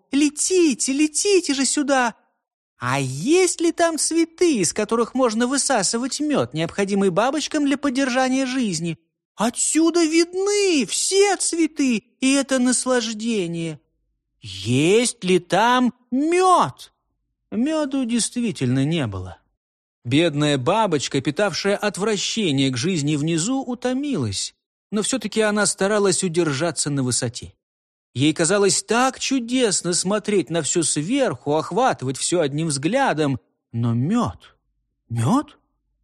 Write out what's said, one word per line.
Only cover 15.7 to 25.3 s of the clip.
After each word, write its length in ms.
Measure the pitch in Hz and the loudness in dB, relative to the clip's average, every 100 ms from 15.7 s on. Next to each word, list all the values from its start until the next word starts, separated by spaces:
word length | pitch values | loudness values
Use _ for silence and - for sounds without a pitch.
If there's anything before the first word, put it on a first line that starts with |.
| 247 247 - - | 4 2 -2 -4
мёд?» 840 | 254 302 349 370 349 165 - - _ _ _ _ _ - | -2 0 2 4 4 2 -2 -18 _ _ _ _ _ -10
Мёду 540 | 202 269 311 294 277 247 | -4 -2 0 -2 -2 -2
действительно 800 | 233 - 247 240 131 127 131 139 | -2 -2 -2 -4 -2 0 0 0
не 200 | 170 120 | 0 -2
было. 300 | 98 92 - _ _ _ _ _ _ | -6 -10 -16 _ _ _ _ _ _
Бедная 540 | 120 135 170 147 151 143 | -2 2 2 2 0 0
бабочка, 640 | 123 208 214 151 - 143 | 0 0 2 0 -2 -4
питавшая 560 | 143 143 202 151 196 202 | -2 0 -2 -2 -2 -2
отвращение 920 | 208 185 208 202 - - 190 139 135 | -2 -2 -2 -2 -4 -2 0 0 0
к 60 | 127 | 0
жизни 380 | 143 180 143 151 | -2 -2 0 -2
внизу, 460 | 156 165 185 269 | 0 -2 -2 -4
утомилась, 960 | 262 240 247 254 294 220 113 95 - - _ _ _ | -4 -4 -4 -4 -4 -4 -4 -6 -8 -12 _ _ _
но 120 | 214 | -4
всё-таки 380 | 202 262 214 | -2 -2 -2